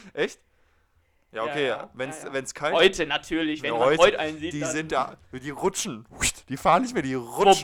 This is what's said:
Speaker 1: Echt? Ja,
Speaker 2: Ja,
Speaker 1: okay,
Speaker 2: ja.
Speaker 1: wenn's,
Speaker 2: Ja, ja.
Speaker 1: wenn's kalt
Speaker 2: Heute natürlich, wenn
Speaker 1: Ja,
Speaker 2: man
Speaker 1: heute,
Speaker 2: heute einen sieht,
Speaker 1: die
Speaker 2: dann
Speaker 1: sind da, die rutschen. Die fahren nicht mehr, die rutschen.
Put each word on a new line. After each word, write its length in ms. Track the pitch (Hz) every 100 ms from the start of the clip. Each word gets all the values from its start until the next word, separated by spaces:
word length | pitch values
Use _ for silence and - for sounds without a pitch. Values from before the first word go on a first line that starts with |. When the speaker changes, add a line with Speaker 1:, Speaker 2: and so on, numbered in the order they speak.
| 190
Speaker 1:
Echt? 260 | - 190 - _ _ _ _ _ _ _ _ _
Ja, 140 | 110 117
Speaker 2:
Ja, 40 |
Speaker 1:
okay, 160 | 143 131
Speaker 2:
ja. 220 | 107 -
Speaker 1:
wenn's, 260 | 123 131 156
Speaker 2:
Ja, 40 | 147
ja. 40 |
Speaker 1:
wenn's 200 | 135 131
kalt 200 | - 151
Speaker 2:
Heute 320 | 156 190 185 147
natürlich, 560 | 147 - 160 156 151
wenn 100 | 135
Speaker 1:
Ja, 60 | 117
Speaker 2:
man 100 | 131
Speaker 1:
heute, 140 | 160
Speaker 2:
heute 160 | 196 -
einen 200 | 156 156
sieht, 140 | 160
Speaker 1:
die 80 | 147
Speaker 2:
dann 100 | 151
Speaker 1:
sind 200 | 151 156
da, 240 | 139 135 - _
die 180 | 127 143
rutschen. 560 | 127 185 - 214 110 117 - - - -
Die 80 | 135
fahren 240 | 165 175
nicht 100 | 247
mehr, 100 | 233
die 120 | 135
rutschen. 320 | 131 113 131 196 185